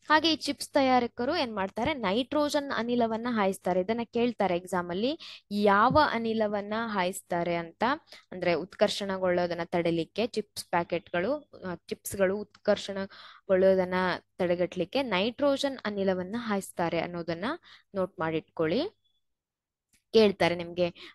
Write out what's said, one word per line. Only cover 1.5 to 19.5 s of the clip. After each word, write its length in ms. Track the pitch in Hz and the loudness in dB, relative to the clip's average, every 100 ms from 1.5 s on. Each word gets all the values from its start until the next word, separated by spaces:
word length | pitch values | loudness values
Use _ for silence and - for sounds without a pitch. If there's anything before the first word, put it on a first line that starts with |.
ಮಾಡ್ತಾರೆ? 400 | 202 190 - 247 | -4 -4 -2 -4
ನೈಟ್ರೋಜನ್ 800 | 302 208 208 262 302 294 294 277 233 | -2 0 0 0 0 0 0 -2 -4
ಅನಿಲವನ್ನ 500 | 233 240 226 220 233 | 0 2 2 0 -2
ಹಾಯಿಸ್ತಾರೆ. 500 | 226 190 190 - 180 | 0 0 0 0 0
ಇದನ್ನ 200 | 185 226 | 0 -2
ಕೇಳ್ತಾರೆ 520 | 233 233 240 226 190 175 | -2 0 0 0 0 0
ಎಕ್ಸಾಮ್ 340 | 180 185 175 | -2 -4 -4
ಅಲ್ಲಿ, 280 | 175 233 320 - - - | -2 -2 -4 -10 -18 -8
ಯಾವ 480 | 202 208 196 233 285 294 | 0 4 6 6 6 4
ಅನಿಲವನ್ನ 640 | 233 226 220 214 208 202 214 233 | 2 -2 0 0 -2 -4 -6 -4
ಹಾಯಿಸ್ತಾರೆ 720 | 208 180 190 - 175 170 170 | -2 -2 -2 -4 -2 0 -2
ಅಂತ. 280 | 170 - 226 302 _ - - | -4 -4 -2 -2 _ -20 -14
ಅಂದ್ರೆ 220 | 180 175 | -4 0
ಉತ್ಕರ್ಷಣಗೊಳ್ಳೋದನ್ನ 1080 | 165 160 - 208 - 202 190 185 175 175 175 | 0 -2 0 0 0 -6 -2 0 2 0 -4
ತಡಿಲಿಕ್ಕೆ 640 | 170 175 170 170 160 - 202 | -4 -2 0 0 -2 -4 -4
ಚಿಪ್ಸ್ 380 | - - - | -4 -8 -10
ಪ್ಯಾಕೆಟ್ಗಳು, 840 | - 175 170 170 - 175 190 294 269 - | -4 -4 -2 -6 -4 -4 -2 -4 -6 -14
ಆ, 100 | 185 | -12
ಚಿಪ್ಸ್ಗಳು 640 | 170 - - - 202 190 202 | -10 -10 -10 -8 0 0 0
ಉತ್ಕರ್ಷಣಗೊಳ್ಳೋದನ್ನ 1600 | 208 _ - 202 - 196 196 - - - - 185 190 190 180 185 185 165 - - | -6 _ 0 0 0 -8 -10 -12 -20 -10 0 4 6 6 2 0 0 -2 -6 -4
ತಡೆಗಟ್ಲಿಕ್ಕೆ 640 | 175 175 175 180 165 254 | 0 0 -2 -2 -4 -2
ನೈಟ್ರೋಜನ್ 760 | 269 185 208 233 285 277 277 269 | 0 0 0 0 0 2 -2 -4
ಅನಿಲವನ್ನ 520 | - 202 196 185 180 233 | -6 -2 0 -2 -4 -6
ಹಾಯಿಸ್ತಾರೆ 600 | 233 196 - - 170 170 | -4 -4 -4 -4 -2 -2
ಅನ್ನೋದನ್ನ 440 | 165 175 170 165 208 330 - - _ | -4 -6 -6 -4 -4 -6 -12 -20 _
ನೋಟ್ 240 | 190 185 - | -4 -4 -2
ಮಾಡಿಟ್ಕೊಳ್ಳಿ. 640 | 160 160 - - 160 202 370 _ _ _ _ _ _ | -2 -2 -4 -2 0 0 -2 _ _ _ _ _ _